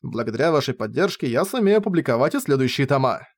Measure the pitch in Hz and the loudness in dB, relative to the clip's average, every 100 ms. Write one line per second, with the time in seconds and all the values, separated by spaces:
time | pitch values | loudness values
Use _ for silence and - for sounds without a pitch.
0 | 85 104 113 110 156 151 131 123 110 120 | -8 -6 -4 0 2 2 0 -6 -6 -2
1 | 190 - 143 117 196 262 202 214 214 170 | -2 -2 -2 -2 -2 0 4 4 2 -2
2 | 156 117 147 285 - 135 127 - 135 139 | 0 2 2 0 0 0 2 0 0 2
3 | 131 104 - | 0 -2 -8